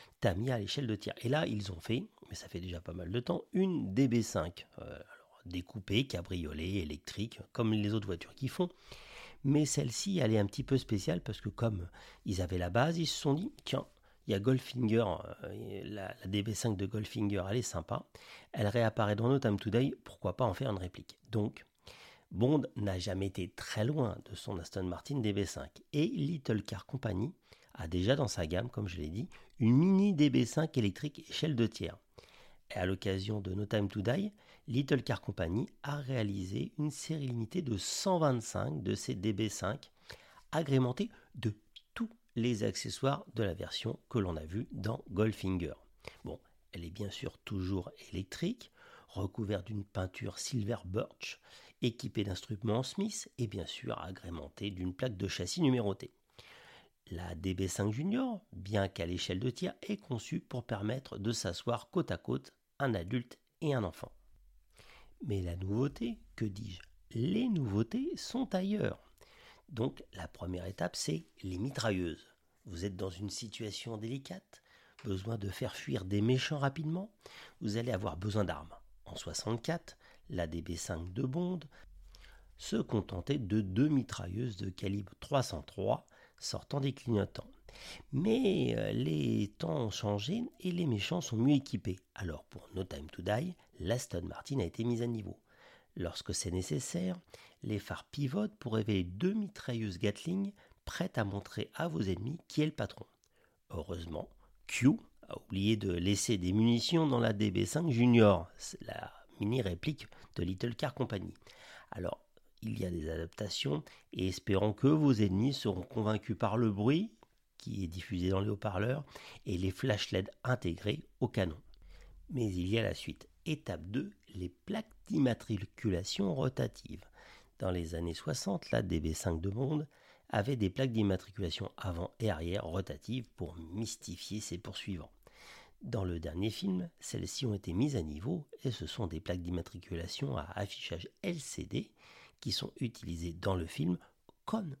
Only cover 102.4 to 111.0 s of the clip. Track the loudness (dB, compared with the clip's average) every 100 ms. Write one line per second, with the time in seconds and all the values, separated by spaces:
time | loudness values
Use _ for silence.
102.4 | -4 0 0 0 -6 -6 -18 _ _ _
103.4 | _ _ -10 -8 -6 -6 -6 -6 -8 -14
104.4 | -20 -20 -8 4 6 6 0 -20 -12 -12
105.4 | -6 2 4 4 2 2 2 2 2 2
106.4 | 4 6 6 6 4 4 4 4 4 4
107.4 | 2 2 2 2 4 6 10 12 12 10
108.4 | 4 -10 -12 -10 -8 -8 -10 -12 -14 -4
109.4 | 0 2 0 -2 -2 -4 -8 -18 -8 -2
110.4 | -2 0 -2 -2 -4 -2